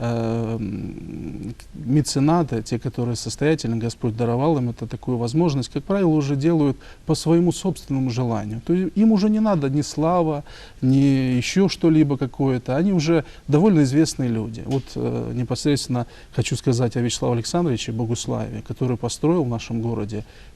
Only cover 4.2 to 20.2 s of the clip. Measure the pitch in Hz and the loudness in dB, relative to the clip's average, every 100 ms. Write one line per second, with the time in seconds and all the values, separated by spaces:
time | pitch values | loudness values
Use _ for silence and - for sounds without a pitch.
4.2 | 117 120 151 147 120 117 117 120 - 120 | -2 0 2 0 -2 -4 -10 -8 -4 -4
5.2 | 117 147 170 135 117 143 - 196 175 156 | 0 0 2 0 -4 -6 -2 0 2 2
6.2 | 139 139 156 165 143 127 - - - 151 | 2 0 2 2 2 0 -10 -14 -4 -2
7.2 | 156 170 175 165 190 - - 135 131 120 | 2 4 4 0 -4 -6 -4 -2 -2 -2
8.2 | 123 107 107 110 - 180 185 196 226 208 | -2 -2 -4 -8 -2 0 0 4 4 4
9.2 | 214 214 220 180 139 143 143 - 160 180 | 4 2 2 2 2 0 -2 0 2 2
10.2 | 156 147 - - - - 131 135 139 135 | 2 -2 -6 -18 -18 -2 4 6 6 4
11.2 | 131 123 - 185 196 - 165 156 143 135 | 2 0 2 2 2 4 4 6 4 2
12.2 | 131 - 135 127 - 135 202 180 151 165 | -4 0 0 0 0 0 2 2 2 0
13.2 | - - - 147 214 160 135 143 160 - | 0 -12 0 4 6 6 4 4 2 2
14.2 | 127 110 110 110 - 135 - 123 120 120 | -2 -2 -4 -8 -2 -2 -2 -6 -4 -4
15.2 | 117 120 120 123 151 143 - 123 117 - | -4 -4 -4 -2 0 0 0 -2 -4 -10
16.2 | - - - 127 143 120 120 123 120 - | -8 -4 -2 0 0 2 0 0 -2 0
17.2 | 131 120 113 175 170 113 - 110 117 120 | 0 0 0 0 0 -2 -4 -4 -2 -4
18.2 | 127 117 107 107 - 113 131 120 117 - | -4 -4 -4 -8 -10 -4 -2 -2 -4 -2
19.2 | 151 175 127 113 - 113 113 113 104 107 | 0 2 0 -4 -4 -4 -2 -4 -4 -6